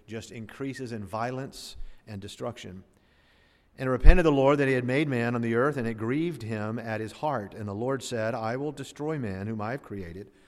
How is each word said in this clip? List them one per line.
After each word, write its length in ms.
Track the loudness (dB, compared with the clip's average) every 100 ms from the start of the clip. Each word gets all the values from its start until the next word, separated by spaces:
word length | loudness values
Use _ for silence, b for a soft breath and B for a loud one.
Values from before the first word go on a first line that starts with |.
| -14
just 240 | -12 -12
increases 600 | -14 -14 -8 -8 -8 -8
in 120 | -8
violence 720 | -6 -4 -4 -4 -8 -12 -14 -10 b b -14
and 160 | -12
destruction. 640 | -12 -8 -8 -8 -12 -16 -18 _ b b b b b b b -6
"And 120 | -2
it 20 |
repented 340 | 8 10 10
the 60 | 10
Lord 280 | 6 6 6
that 100 | 4
he 60 |
had 100 | 2
made 240 | 2 0 2
man 260 | 0 0
on 80 | 0
the 140 | 0 2
earth, 200 | 2 0
and 100 | -4
it 80 |
grieved 500 | -4 -2 -2 -2 -4
him 340 | -6 -4 -4 -6
at 220 | -6 -6
his 100 | -6
heart. 440 | -6 -4 -4 -6
And 140 | -8 -8
the 60 |
Lord 300 | -4 -2 -2
said, 320 | -4 -2 -2 -2
'I 200 | -4 -4
will 140 | -6
destroy 480 | -8 -12 -8 -6 -4
man 300 | -4 -4 -6
whom 120 | -4
I 120 | -4
have 100 | -6
created 480 | -8 -10 -10 -12 -16 b